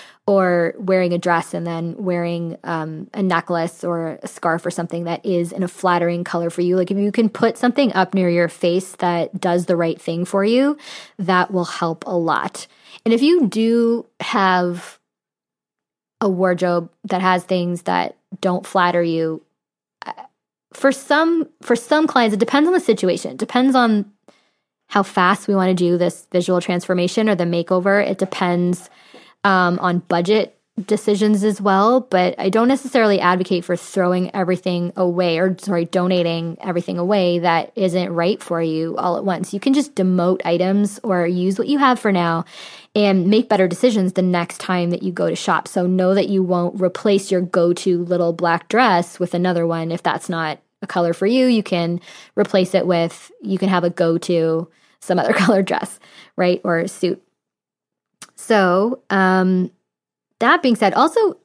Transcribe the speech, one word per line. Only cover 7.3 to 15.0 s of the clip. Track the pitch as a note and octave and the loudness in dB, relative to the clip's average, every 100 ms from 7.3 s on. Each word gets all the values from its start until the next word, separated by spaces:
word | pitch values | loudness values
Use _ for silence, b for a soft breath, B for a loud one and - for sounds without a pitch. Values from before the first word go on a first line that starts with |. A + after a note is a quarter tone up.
| - A#3 A#3+ | 2 -2 2
something | B3 A#3+ C4 | 0 2 0
up | - F#3 | 0 0
near | G3 F3+ | 0 2
your | E3+ E3+ | 2 0
face | - F3 F3+ F#3+ - | 0 0 0 -4 -4
that | F3+ E3+ D#3+ F#3+ | -2 0 -4 -4
does | F3+ F3 F3 | 0 0 0
the | |
right | E3+ E3 - | 0 0 -2
thing | - E3 | -6 -4
for | F3+ G3 | -2 0
you, | G3+ B3 C#4 D4 B B B B | 2 2 2 -2 B B B B
that | F3+ F3+ - | 0 2 2
will | F#3 | -2
help | E3+ - E3 D#3+ - | -4 -4 -4 -4 -4
a | F3 | -2
lot. | E3 A#2+ - - - B B B | 0 0 -2 -8 -16 B B B
And | A3+ | 0
if | A#3 | 2
you | C#4+ F4 A3 | 4 4 2
do | A3 A3+ A#3 A#3 A#3 - _ | 2 2 2 2 0 -4 _
have | - G#3+ F#3+ F#3 F3+ F3 - - | -4 0 2 2 0 -4 -12 -20